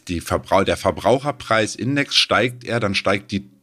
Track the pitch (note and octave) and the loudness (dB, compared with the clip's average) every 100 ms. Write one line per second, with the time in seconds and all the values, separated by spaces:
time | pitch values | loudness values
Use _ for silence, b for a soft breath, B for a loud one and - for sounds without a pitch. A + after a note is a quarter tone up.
0 | - F2 - E2+ - F#2+ F#2+ F2 G2 D#2+ | -8 -8 -2 -4 2 2 2 0 -2 0
1 | G2 C3+ C#3+ C#3 - A2 G#2+ - A2+ C#3+ | 2 2 0 -8 0 0 0 -4 -2 -2
2 | C#3 - - F#2+ B2 B2 - A2+ G#2 F#2+ | 0 0 2 2 2 -2 -4 -2 0 0
3 | - G2+ - G2+ - _ | 0 -2 -2 -6 -6 _